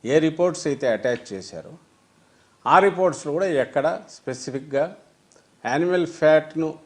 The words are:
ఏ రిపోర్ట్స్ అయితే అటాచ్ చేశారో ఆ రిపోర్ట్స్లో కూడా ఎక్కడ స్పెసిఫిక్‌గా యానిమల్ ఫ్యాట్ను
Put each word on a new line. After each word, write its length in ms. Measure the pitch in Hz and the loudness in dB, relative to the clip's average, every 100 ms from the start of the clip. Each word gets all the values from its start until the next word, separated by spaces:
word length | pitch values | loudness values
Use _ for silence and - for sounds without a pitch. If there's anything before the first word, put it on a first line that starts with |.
| 110 | 2
ఏ 40 | 151 | 2
రిపోర్ట్స్ 400 | 160 160 180 165 156 | 2 0 -2 0 -4
అయితే 160 | 139 135 | -2 0
అటాచ్ 320 | 110 123 120 - | 0 -2 -4 -8
చేశారో 400 | 98 90 82 165 165 _ _ _ _ _ _ _ _ 127 | -14 -12 -16 -16 -20 _ _ _ _ _ _ _ _ 4
ఆ 40 | 165 196 | 6 6
రిపోర్ట్స్లో 460 | 175 185 - 151 151 | 2 0 0 -6 -4
కూడా 120 | 196 147 | -2 0
ఎక్కడ 240 | 120 147 147 185 - - | 0 0 -2 -2 -12 -14
స్పెసిఫిక్‌గా 720 | - 127 - 135 151 139 165 202 _ _ _ _ _ _ 117 | -10 -10 -8 -10 -4 -4 -4 -6 _ _ _ _ _ _ -4
యానిమల్ 360 | 139 175 180 165 - | 0 0 0 -2 2
ఫ్యాట్ను 540 | 151 156 151 156 160 156 | 6 6 4 -6 -6 -6